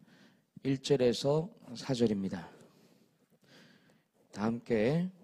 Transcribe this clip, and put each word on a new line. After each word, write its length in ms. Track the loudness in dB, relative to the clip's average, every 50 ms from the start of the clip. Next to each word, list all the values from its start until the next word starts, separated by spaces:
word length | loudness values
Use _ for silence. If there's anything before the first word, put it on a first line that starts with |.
| -20 -20 -20 -20 -20 -20 _ _ _ _ _ -8 -4
일 160 | -4 -4 -2
절에서 680 | 2 0 2 4 4 2 2 2 0 0 0 0 0 -4 -12 -18 -18 -16 -14
사 180 | -12 -4 -4 0
절입니다. 560 | 2 2 2 2 0 -2 -4 -6 -8 -10 -14 -20 -20 -20 -20 _ -20 -20 _ _ _ _ _ _ _ _ _ _ _ _ _ -20 -20 -20 -20 -20 _ _ _ _ _ _ _ _ _ _ _ -8
다 100 | -4 -4
함께 680 | -4 -4 -4 -2 -2 0 2 2 2 2 2 0 -2 -6 -12